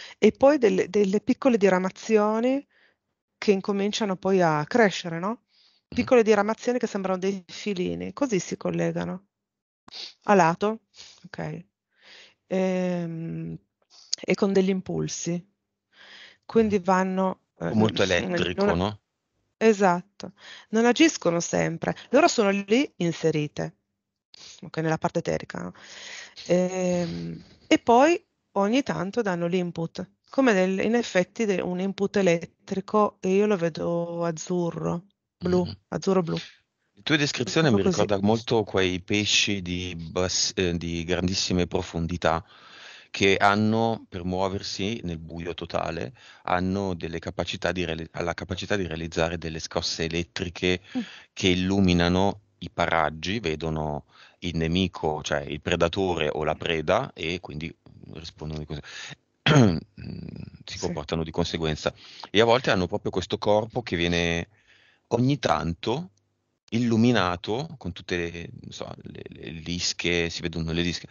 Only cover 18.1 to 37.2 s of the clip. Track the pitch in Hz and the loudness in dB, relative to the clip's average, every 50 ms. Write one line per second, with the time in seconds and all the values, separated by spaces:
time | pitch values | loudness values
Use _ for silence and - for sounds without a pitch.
18.1 | 90 87 82 - 175 170 87 87 90 - 202 101 87 87 92 107 107 - _ _ | 2 2 2 0 -2 -2 -2 -2 0 0 0 2 2 2 0 0 -2 -6 _ _
19.1 | _ _ _ _ _ _ _ _ _ _ 214 226 214 190 202 185 175 180 - _ | _ _ _ _ _ _ _ _ _ _ 4 4 4 6 4 2 2 2 -2 _
20.1 | _ - - 190 - _ - - - - - _ 214 220 233 240 240 - 320 311 | _ -16 -16 -16 -16 _ -20 -20 -20 -20 -12 _ 0 4 4 4 6 6 4 4
21.1 | - - - 175 170 170 170 - - 175 165 160 165 - - 180 180 - - - | 4 2 0 0 2 2 0 0 0 0 0 0 -2 -4 -4 -4 -4 -6 -4 2
22.1 | - 277 339 330 - - 208 196 196 202 202 - 220 254 294 - - - 180 170 | 4 6 6 6 4 4 2 2 2 0 0 2 2 2 2 0 -2 -2 -2 -2
23.1 | 156 - - 160 156 151 151 147 - - 165 160 - _ _ _ _ _ _ _ | -2 0 -2 0 0 0 -4 -4 -6 -6 -8 -8 -8 _ _ _ _ _ _ _
24.1 | _ _ _ _ - - - - - - - 165 - 160 160 160 160 - - 170 | _ _ _ _ -20 -20 -20 -20 -20 -20 -18 -10 -8 -4 -2 -2 0 0 -2 -2
25.1 | - 170 160 170 - - - - - - 175 180 - - - - - - - - | -2 -2 -2 -2 -4 -4 -4 -8 -12 -12 -12 -12 -14 -16 -20 -20 -20 -18 -16 -16
26.1 | - - - - - - - - 175 180 180 180 185 185 185 180 180 175 175 170 | -16 -16 -18 -18 -20 -18 -2 0 2 2 2 0 -2 -2 -2 0 0 0 -2 -4
27.1 | 170 170 170 170 165 165 - - - _ _ _ 311 - - - 233 247 277 330 | -6 -8 -8 -10 -10 -12 -16 -20 -20 _ _ _ 2 2 4 4 6 6 8 6
28.1 | 349 - - _ _ _ _ _ _ 202 196 202 233 277 277 - 165 160 175 196 | 4 2 -2 _ _ _ _ _ _ 0 0 2 2 0 0 0 -4 -4 -4 -4
29.1 | - 240 220 196 180 170 170 170 180 185 180 175 - 170 165 - - - 180 - | -2 -2 -2 0 -2 -2 -2 0 0 -2 -2 -2 -4 -6 -6 -6 -6 -12 -14 -14
30.1 | _ _ _ _ - 277 269 247 208 185 185 190 190 190 - 214 233 240 226 - | _ _ _ _ 0 2 4 6 6 4 4 2 2 0 0 2 2 0 0 2
31.1 | - 185 180 - _ - 233 202 185 180 - 180 180 180 190 196 185 - 202 196 | 0 0 0 0 _ -2 0 0 0 0 -2 -4 -4 -4 -4 -4 -2 -4 -4 0
32.1 | - 208 190 180 170 170 170 - _ _ _ - 196 196 - - - 214 208 202 | 0 2 4 4 2 2 -2 -8 _ _ _ -8 -6 -6 -4 0 2 2 2 2
33.1 | - _ - 185 190 196 208 214 208 175 170 165 156 170 175 170 170 170 170 170 | 0 _ -2 2 2 2 4 2 2 0 0 -2 -2 -2 -4 -2 -2 -2 -4 -4
34.1 | 170 170 170 170 165 160 - - 180 175 170 170 165 160 160 170 170 170 - _ | -4 -4 -2 -4 -4 -6 -6 -4 -2 -2 -2 -2 -4 -4 -4 -2 -2 -4 -6 _
35.1 | _ _ _ _ _ _ - - - 90 175 92 95 - _ _ - 165 - 196 | _ _ _ _ _ _ -2 0 2 2 2 0 -6 -12 _ _ -6 -2 0 2
36.1 | 190 190 170 165 165 165 - - - _ _ _ _ _ _ _ _ 101 104 - | 2 2 2 0 -4 -6 -6 -10 -16 _ _ _ _ _ _ _ _ -12 -2 0
37.1 | 156 151 | 2 2